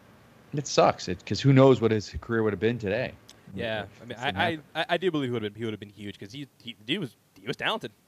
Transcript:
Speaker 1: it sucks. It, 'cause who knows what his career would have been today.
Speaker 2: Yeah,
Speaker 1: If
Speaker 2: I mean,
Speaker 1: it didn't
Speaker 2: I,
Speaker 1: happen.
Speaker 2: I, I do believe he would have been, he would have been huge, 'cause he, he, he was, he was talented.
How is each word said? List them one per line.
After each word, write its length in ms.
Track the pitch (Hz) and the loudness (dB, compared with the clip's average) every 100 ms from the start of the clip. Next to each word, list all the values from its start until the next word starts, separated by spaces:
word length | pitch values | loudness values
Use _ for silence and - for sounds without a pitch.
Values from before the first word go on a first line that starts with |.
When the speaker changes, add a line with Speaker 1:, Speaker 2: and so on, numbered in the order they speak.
| - - - - - | -20 -20 -20 -20 -10
Speaker 1:
it 120 | 147 135 | -8 -2
sucks. 420 | - 160 - - | 4 4 2 -4
It, 160 | 90 - | -8 -6
'cause 140 | 104 | 0
who 120 | 135 | 6
knows 280 | 135 135 120 | 8 10 8
what 100 | 113 | 4
his 200 | 110 - 85 | 0 -4 -10
career 220 | - 117 | -4 0
would 100 | 110 | 0
have 80 | 98 | 0
been 180 | 110 120 | -2 -2
today. 340 | 101 110 117 - - - - | -2 -4 -4 -10 -20 -20 -16
Speaker 2:
Yeah, 280 | 98 117 110 | -8 -6 -6
Speaker 1:
If 60 | 98 - | -8 -14
Speaker 2:
I 40 | |
mean, 60 | 117 | -16
Speaker 1:
it 20 | 113 | -8
didn't 120 | 135 143 | -6 -2
Speaker 2:
I, 60 | 170 | -2
Speaker 1:
happen. 120 | 160 - | -4 -8
Speaker 2:
I, 120 | 156 165 | -8 -4
I 60 | 170 | -2
do 140 | 185 | 0
believe 200 | 151 131 | -2 -2
he 20 | |
would 100 | 120 | -4
have 100 | 107 | -6
been, 60 | 104 | -6
he 60 | |
would 80 | 113 | -8
have 80 | 107 | -8
been 80 | 104 | -12
huge, 280 | 101 101 98 | -14 -14 -14
'cause 140 | 101 | -14
he, 140 | 131 139 _ | -14 -16 _
he, 140 | 117 113 107 | -18 -12 -6
he 120 | 185 | -4
was, 180 | 139 - _ - | -6 -12 _ -12
he 60 | 110 | -10
was 100 | 143 | -6
talented. 340 | 143 220 120 _ | -4 -4 -8 _